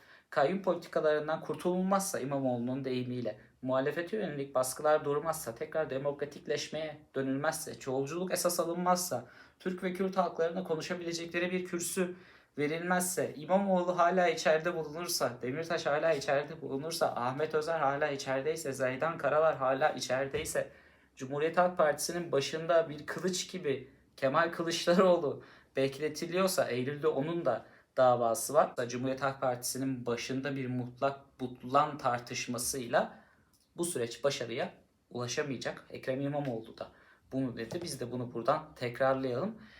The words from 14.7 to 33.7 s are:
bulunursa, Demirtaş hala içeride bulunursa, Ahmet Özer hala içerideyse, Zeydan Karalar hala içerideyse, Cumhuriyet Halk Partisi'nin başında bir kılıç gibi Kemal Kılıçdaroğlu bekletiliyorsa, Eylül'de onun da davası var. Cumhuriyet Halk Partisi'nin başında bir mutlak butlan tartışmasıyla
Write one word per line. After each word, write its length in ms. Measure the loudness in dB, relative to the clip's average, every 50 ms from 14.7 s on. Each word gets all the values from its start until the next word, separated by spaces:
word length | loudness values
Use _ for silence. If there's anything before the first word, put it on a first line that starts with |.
| -2
bulunursa, 580 | -2 -6 -6 -6 -8 -4 -4 -2 0 0 -2 -2 -4
Demirtaş 440 | -4 -4 -4 -4 -4 -2 -4 -2 0
hala 260 | 0 0 2 4 2
içeride 480 | 2 2 2 2 2 2 0 -2 -8 -10
bulunursa, 540 | -6 -6 -4 -4 -4 -4 -2 0 0 0 0
Ahmet 380 | 0 -2 -2 0 0 -2 0 0
Özer 260 | 0 0 0 0 2
hala 280 | 2 2 2 2 0 0
içerideyse, 640 | 0 -4 -2 -2 -2 0 0 0 -2 -2 -4 -4
Zeydan 460 | -2 0 0 0 0 0 -2 -2 -2 0
Karalar 380 | 0 2 4 6 6 4 4
hala 340 | 4 2 2 4 4 4 2
içerideyse, 800 | 2 0 -2 -2 0 0 0 -2 -2 -4 -4 -2 -2 -2 -4 -4 -10 -20 -20 -20 _ _ _ _ _
Cumhuriyet 400 | -12 -8 -6 -2 0 0 2 4
Halk 220 | 4 4 4 4 4
Partisi'nin 540 | 4 4 4 0 -2 -4 -4 -4 -2 2
başında 560 | 2 2 2 0 -4 -4 0 4 4 4 4 2
bir 180 | -4 -10 -8
kılıç 460 | -8 -6 -2 -2 -2 -2 -2 -4 -6
gibi 420 | -8 -4 -2 -2 -2 -2 -4 -12 -20 _ _ _ _
Kemal 360 | -2 0 2 4 4 2 2
Kılıçdaroğlu 880 | 0 -2 -2 -2 -2 0 2 4 6 8 8 8 6 6 4 0 -2 -4 -10 -18 -20 -20 _ _ _
bekletiliyorsa, 880 | 0 0 0 0 -2 -4 -4 -2 -4 -6 -2 2 2 2 4 2 2 2
Eylül'de 440 | 2 0 -2 -2 -2 -4 0 0 2
onun 360 | 2 2 0 0 -2 0 0
da 220 | 0 0 0 -4 -12 -20 -20 _ _ _
davası 580 | 6 6 6 6 6 4 2 2 0 -2 4 4
var. 340 | 4 4 4 0 -4 -4 -2
Cumhuriyet 340 | -2 -2 -2 -2 -2 0
Halk 180 | -2 -2 -2 0
Partisi'nin 640 | -2 -2 -2 -2 -4 -6 -4 -2 -2 -2 -2 -2 -2
başında 500 | -4 -4 -4 -4 -4 -4 -4 -2 -4 -4
bir 100 | -4 -4
mutlak 760 | -2 -2 -4 -4 -6 -4 -2 -2 -2 -2 -4 -12 _ _ -8
butlan 580 | -8 -8 -8 -12 -6 2 4 4 4 4 -2 -2
tartışmasıyla 1200 | 0 0 0 0 -4 -8 -8 -6 -4 -4 -4 -2 -2 -2 -4 -4 -4 2 2 2 2 2 -4 -16 -20 _ _ _ _ _ _ _ _ _